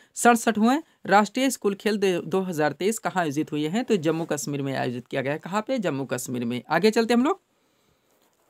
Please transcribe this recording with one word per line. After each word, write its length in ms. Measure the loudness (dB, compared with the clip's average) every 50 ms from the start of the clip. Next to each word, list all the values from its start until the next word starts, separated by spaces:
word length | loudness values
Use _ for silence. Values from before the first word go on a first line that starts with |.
| _ _ _
सड़सठवें 640 | 2 4 6 6 6 4 0 0 2 2 2 2 0 -2 _ _ _ -2
राष्ट्रीय 440 | 2 4 4 4 4 0 0 0 0
स्कूल 260 | -2 -2 -2 -4 -4
खेल 220 | -2 -2 -2 0 2
दे-, 280 | 2 2 0 0 -2
दो 140 | -2 -2 -2
हज़ार 300 | -2 -2 -2 0 0 0
तेईस 260 | 0 0 -2 -2 -2 -2
कहाँ 220 | -6 -4 -2 -2
आयोजित 300 | -2 -2 -2 -2 -4 -4
हुए 160 | -4 -4 -4 -2
हैं? 160 | -2 -4 0
तो 120 | 0 0 0
जम्मू 280 | 2 0 -2 -2 -2
कश्मीर 360 | -4 -4 -6 -4 -6 -6 -4
में 140 | -4 -4 -4
आयोजित 320 | -2 -2 -4 -4 -6 -8 -6
किया 140 | -6 -4
गया 120 | -2 -2 -4
है। 60 | -6
कहाँ 220 | -6 -6 -6 -6
पे? 160 | -4 -4 -4 -4
जम्मू 260 | -2 -2 -4 -4 -4
कश्मीर 400 | -4 -6 -6 -6 -6 -6 -6 -4
में। 160 | -4 -4 -6 -4 -2
आगे 220 | 0 2 4 4
चलते 220 | 4 4 2 4 4
हैं 60 | 4
हम 60 | 4
लोग। 140 | 2 0 -2 _ _ _ _ _ _ _ _ _ _ _ _ _ _ _ _ _ _ _ _ _ _